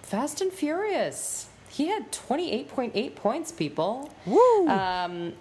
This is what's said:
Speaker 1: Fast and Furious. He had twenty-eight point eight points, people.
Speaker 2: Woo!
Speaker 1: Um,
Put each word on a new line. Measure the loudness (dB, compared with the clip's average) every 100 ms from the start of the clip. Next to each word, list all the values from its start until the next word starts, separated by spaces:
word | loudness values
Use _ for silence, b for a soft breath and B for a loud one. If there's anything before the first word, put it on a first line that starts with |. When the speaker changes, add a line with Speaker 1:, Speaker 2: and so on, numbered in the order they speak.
Speaker 1:
Fast | -6 -2 -2 -2
and | -2
Furious. | 0 -2 0 0 0 -2 -4 -6 -6 -10 -16 -10
He | -2 0
had | -2 -4
twenty-eight | -8 -2 -2 0 -4 -4
point | -4 -2 -2
eight | -4 -2
points, | -2 0 -4
people. | -4 -4 0 -2 -2 -8 -10 2
Speaker 2:
Woo! | 6 8 8 6
Speaker 1:
Um, | 4 2 0 -2 -4 -6 -2